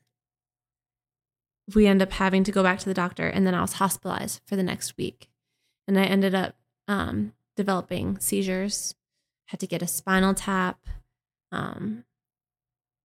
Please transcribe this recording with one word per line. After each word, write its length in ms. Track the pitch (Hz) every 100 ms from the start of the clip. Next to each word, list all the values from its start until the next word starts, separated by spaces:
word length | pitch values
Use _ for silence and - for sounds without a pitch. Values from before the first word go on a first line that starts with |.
| _ _ _ _ _ _ _ _ _ _ _ _ _ _ _ _ - 214
we 100 | 208
end 140 | 190
up 120 | 190
having 300 | - 190 190 196
to 60 |
go 120 | 196
back 160 | 185 190
to 60 | 196
the 80 |
doctor. 340 | 185 180 - 170
And 180 | 190 185
then 80 |
I 80 | 175
was 120 | 175
hospitalized 680 | - 190 - 185 190 214 - -
for 100 | 196
the 80 |
next 340 | 180 - - -
week. 320 | - - - _ _ _ _ _ -
And 120 | 190
I 40 | 190
ended 280 | 196 190
up, 220 | 190 180 - _ _ -
um, 460 | 196 - - 208 - _ -
developing 640 | 196 180 - 180 175 196
seizures, 760 | - 196 190 185 202 - - - _ _ _ _ -
had 120 | 190
to 80 | 185
get 140 | 170
a 60 | 180
spinal 460 | - 196 190 190
tap. 440 | 196 - 190 185 - - - - _ _ _ _
Um, 520 | - - - 208 233 - _ _ _ _ _ _ _ _ _